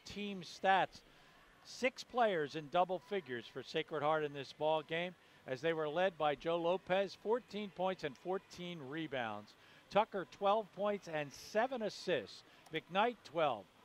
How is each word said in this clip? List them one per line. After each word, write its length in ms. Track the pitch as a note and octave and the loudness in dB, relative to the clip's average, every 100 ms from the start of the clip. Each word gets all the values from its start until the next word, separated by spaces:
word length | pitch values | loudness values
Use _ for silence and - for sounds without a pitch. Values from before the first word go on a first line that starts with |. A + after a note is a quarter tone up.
| - | -10
team 360 | G3 G#3 F#3+ | -8 -8 -8
stats. 600 | D#3+ - F#3+ F#3+ D#3 - - - - - - - | -12 0 4 4 4 -2 -20 -20 -20 -20 -20 -20
Six 400 | - - B3+ - | -18 -4 -2 -2
players 520 | - A#3+ A3 F3 C#3+ D#3+ | -4 2 4 4 0 -4
in 140 | D3 | 0
double 280 | F3 F3+ F3+ | 4 4 2
figures 480 | - G3+ C3+ B2 - | -2 -4 -2 -6 -6
for 160 | C3+ | -10
Sacred 400 | A#2+ D#3+ D#3 D#3 | -4 -4 -2 0
Heart 220 | D3 D#3 | 2 2
in 100 | D3 | 0
this 200 | C#3+ C3 | -4 -10
ball 280 | - D3+ D#3 | -2 2 2
game, 320 | D3+ D#3+ F3+ F3 - - - | 0 -4 -4 -8 -20 -18 -6
as 140 | C3 | -2
they 140 | D#3+ | 0
were 160 | D#3+ D3+ | 0 0
led 280 | D#3+ F#3+ D#3+ | 2 2 2
by 160 | D3+ | 0
Joe 220 | C#3 E3 E3+ | 2 0 2
Lopez, 580 | E3+ F#3 - F#3 G3 | 2 0 2 0 0
fourteen 560 | - G3+ A#3 - G3+ G#3 | -4 -2 -2 -2 -8 -8
points 340 | - F#3 F#3 D3+ | -2 -2 -2 -6
and 120 | A#2+ | -6
fourteen 640 | F3 F#3+ - - F3 F3 C3 | -4 -4 -6 -12 -10 -10 -8
rebounds. 680 | D#3 D#3 C3+ A2+ G#2 G#2 - - - - | -6 -4 -4 -4 -6 -10 -20 -20 -20 0
Tucker, 380 | G3 A3 G3 D#3+ | 2 2 -2 -8
twelve 400 | - G3+ G#3+ G3+ - | 0 2 2 0 -2
points 340 | G3+ G3+ E3+ | -2 -2 -4
and 220 | D#3 D3 | -4 -4
seven 480 | - - G#3 C4 C4 | -8 -4 0 0 0
assists. 640 | G#3 - - D3 F#2+ - - - - | -4 -4 0 0 0 -12 -20 -20 -8
McKnight, 440 | D#3 - F3+ A#3 A#3 - | -8 -2 2 2 0 -6
twelve. 400 | E3 D3+ A2 - - | 2 2 2 -6 -20